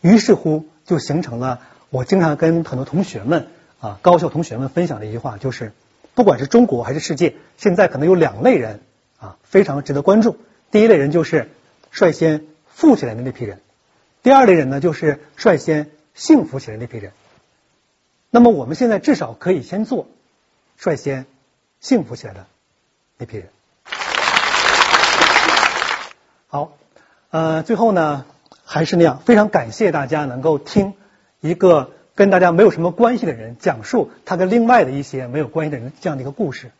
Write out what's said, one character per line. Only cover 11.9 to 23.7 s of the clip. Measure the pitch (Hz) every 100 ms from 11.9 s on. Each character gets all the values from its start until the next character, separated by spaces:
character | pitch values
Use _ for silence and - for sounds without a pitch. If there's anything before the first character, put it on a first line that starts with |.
率 | - 180
先 | 151 165 151 - _ _
富 | - 320 247
起 | 123
来 |
的 | 113
那 | 127
批 | -
人， | 110 98 _ _ _ _ _ _
第 | 247
二 | 269 240
类 |
人 | 175 131
呢， | 139
就 | 165
是 | 151 156 139 _ -
率 | 226 156
先 | - 151 147 _ _
幸 | - - 302 160
福 | 135
起 | -
来 | 107
的 |
那 | 120
批 | 117
人。 | 101 _ _ _ _ _ _ _ _ _ _ _ _
那 | 233
么 | 240
我 | 139
们 | 120
现 | 156 247
在 | 208
至 | -
少 | - 127
可 | 113 175
以 | 180
先 | 120 190
做 | 214 233 - _ _ _ _ _ _ _
率 | - 147
先 | - 131 131 _ _ _ _ _
幸 | - 240
福 | 113 -
起 | 107
来 |
的 | 92 - _ _ _ _ _ _ _
那 | 117
批 | 107
人。 | 92 _ _